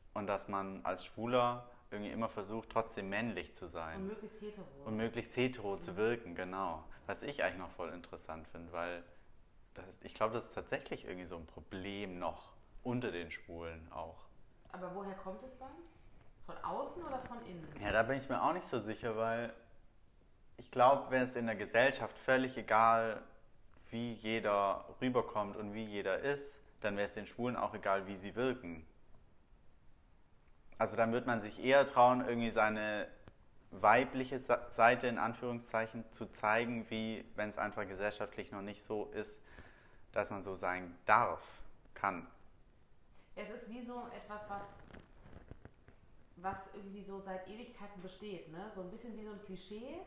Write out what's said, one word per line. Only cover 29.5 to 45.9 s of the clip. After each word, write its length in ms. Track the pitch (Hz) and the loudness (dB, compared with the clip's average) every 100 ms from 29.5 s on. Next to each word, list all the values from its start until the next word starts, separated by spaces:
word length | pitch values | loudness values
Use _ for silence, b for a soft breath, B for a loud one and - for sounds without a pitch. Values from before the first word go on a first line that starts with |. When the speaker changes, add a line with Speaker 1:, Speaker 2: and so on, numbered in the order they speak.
| - - - - - - - - - - - - - | -20 -20 -20 -20 -20 -20 -20 -20 -20 -20 -20 -8 0
Speaker 1:
Also 180 | 113 110 | 0 4
dann 160 | 113 | 4
wird 140 | 120 127 | 2 2
man 140 | 117 | 0
sich 220 | 104 - | 0 -2
eher 240 | 120 139 135 | 6 8 8
trauen, 400 | 127 123 127 123 | 10 10 10 4
irgendwie 240 | 120 117 | 2 2
seine 560 | 107 107 107 107 107 - - - - - - - | 4 4 4 0 -2 -4 -8 -20 -20 -20 -20 -16
weibliche 680 | 95 104 120 131 131 127 131 | 4 8 8 6 0 -2 -2
Sa-, 320 | - 120 - | 2 2 2
Seite 340 | - 117 127 123 | 8 8 8 2
in 100 | 117 | 0
Anführungszeichen 880 | 113 113 123 120 - 113 113 117 - | -2 -2 -4 -4 -2 0 0 -4 -10
zu 140 | - 110 | -10 -10
zeigen, 640 | - 107 113 120 117 107 | 0 4 4 4 -2 -4
wie 340 | 110 110 110 - - | -2 -2 -4 -6 -4
wenn 140 | 104 | -4
es 80 | - | -2
einfach 280 | 104 107 98 | -2 -2 -6
gesellschaftlich 640 | 95 104 - 107 - 95 | -2 -2 -2 -6 -6 -8
noch 120 | 104 | -8
nicht 200 | 101 101 | -8 -8
so 240 | - 107 - | -4 -4 -4
ist, 280 | 107 107 - - B B B B B B | -4 -6 -8 -16 B B B B B B
dass 180 | - 101 | -2 -2
man 120 | 101 | -2
so 120 | 95 | -6
sein 420 | 92 92 90 90 82 - | -2 0 -2 -4 -2 6
darf, 340 | 110 107 80 - - - - - | 6 6 0 -8 -14 -14 -16 -18
kann. 320 | - 98 87 82 - - - - - - - - - b - | -2 0 0 -6 -16 -20 -20 -20 -20 -20 -20 -20 -20 b -10
Speaker 2:
Es 120 | 208 | -8
ist 180 | 233 208 | -10 -10
wie 140 | 240 | -10
so 240 | 240 240 - | -8 -8 -10
etwas, 280 | - - 208 208 | -12 -12 -10 -8
was, 140 | 202 202 - - - - - - - - - - - - | -8 -10 -16 -18 -18 -18 -20 -16 -16 -14 -16 -18 -20 -20